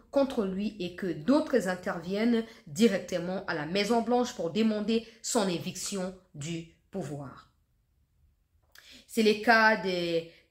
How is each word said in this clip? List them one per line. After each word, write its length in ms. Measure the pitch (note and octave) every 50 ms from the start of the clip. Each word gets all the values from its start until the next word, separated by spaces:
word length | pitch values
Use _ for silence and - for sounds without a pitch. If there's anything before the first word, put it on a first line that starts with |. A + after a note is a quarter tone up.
| _ _
contre 320 | - C#4 C#4 C4 - A#3+ G3+
lui 300 | F#3+ F#3 F#3+ G#3 G#3+ - -
et 160 | F3+ F3 F3+
que 120 | - G#3 F#3
d'autres 600 | D#3 D3+ D3+ F3+ C4+ D#4 D#4 D4+ C4+ A3+ F3 F#3+
interviennent 760 | F#3 F3+ - G3+ F3+ F3 D#3+ F3 F#3+ G3+ A3+ A#3+ A#3 A3+ A3+ - - - - -
directement 800 | C#3+ D3+ A3+ A3+ G3 F3+ - - F#3+ E3+ E3+ F3 F#3 F#3+ F#3+ -
à 60 | E3+
la 120 | D#3 D3
Maison-Blanche 680 | D#3 F3 G3+ G3+ G3+ A#3+ A#3 G#3+ A3 B3 B3 B3 A#3+ -
pour 180 | - F3 E3
demander 560 | D#3 G#3 A3+ A3 G#3+ G#3+ G#3 G3+ A3+ A3+ A3+ - - -
son 260 | - - - A#3+ G3+ F#3+
éviction 640 | F3 D#3+ - F3+ D3+ - - - G3+ G3 F3+ F#3+ F#3 - _ _ -
du 400 | D3 C#3 E3 E3+ E3 E3 - _ _ _ _
pouvoir. 600 | - G3 D#3+ C#3 D3 C#3 D3 B2+ - - - _ _ _ _ _ _ _ _ _ _ _ _ _ _ _ _ _ _ _ _ _ _ _ _ _ _ - _ - - - - -
C'est 160 | - A#3 A3
le 180 | G#3 A3 A3 -
cas 340 | A#3+ A3+ A3+ A3 A3 A3 F#3+
de 460 | F3 F#3+ F3+ F3 E3+ E3+ E3+ E3 E3 - - - _ _